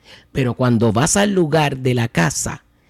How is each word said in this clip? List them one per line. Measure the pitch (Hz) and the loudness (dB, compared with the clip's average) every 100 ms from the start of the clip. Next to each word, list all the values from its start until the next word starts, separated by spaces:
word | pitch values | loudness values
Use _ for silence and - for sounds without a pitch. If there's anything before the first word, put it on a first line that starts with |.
| - - _ | -20 -20 _
pero | - 127 | -4 -4
cuando | 110 127 117 113 | 0 0 2 2
vas | 104 160 202 | 2 0 2
al | 208 | 2
lugar | 190 160 160 147 135 | 2 2 2 0 -2
de | 127 123 | -2 0
la | 117 | -2
casa, | - 160 - - 147 - _ | 0 -2 -2 -8 -10 -16 _